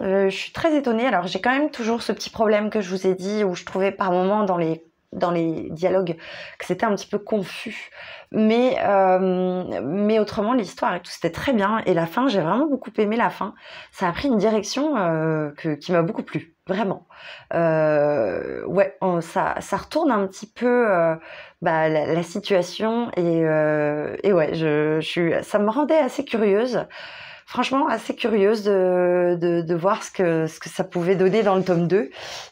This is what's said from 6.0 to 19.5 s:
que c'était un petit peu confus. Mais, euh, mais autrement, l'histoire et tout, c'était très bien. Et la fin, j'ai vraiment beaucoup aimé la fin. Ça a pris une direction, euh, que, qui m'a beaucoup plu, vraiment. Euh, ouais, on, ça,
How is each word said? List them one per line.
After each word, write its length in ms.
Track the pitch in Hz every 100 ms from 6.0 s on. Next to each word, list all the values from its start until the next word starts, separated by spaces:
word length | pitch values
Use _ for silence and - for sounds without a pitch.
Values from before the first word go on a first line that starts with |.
| 175 160 - - - -
que 80 | -
c'était 200 | 180 226
un 80 |
petit 140 | 196 -
peu 100 | 208
confus. 720 | - 220 180 - 226 - - - - - -
Mais, 460 | - 220 233 254 -
euh, 960 | - 196 190 185 185 180 185 180 180 90
mais 360 | 117 190 208 220
autrement, 340 | 208 - 208
l'histoire 420 | 254 185 - 247
et 60 | 175
tout, 100 | -
c'était 220 | - 170
très 220 | 170 -
bien. 260 | 233 196 220 -
Et 80 |
la 100 | 170
fin, 240 | 165 - 262
j'ai 140 | 196
vraiment 240 | 160 214 311
beaucoup 240 | 269 - -
aimé 180 | 208 233
la 140 | 190
fin. 240 | - 190 - - - -
Ça 160 | - 185
a 60 |
pris 160 | - 285
une 80 | 226
direction, 640 | 214 220 208 262 311 254
euh, 520 | 175 160 160 156 151 147
que, 140 | 165
qui 220 | 147 -
m'a 100 | 175
beaucoup 200 | 165 -
plu, 320 | - 156 - _ -
vraiment. 400 | 190 208 - - - - - -
Euh, 1120 | 170 170 160 156 151 147 147 107 85 67 64 55
ouais, 320 | 175 196 -
on, 220 | 185 170
ça, 320 | 160 190 -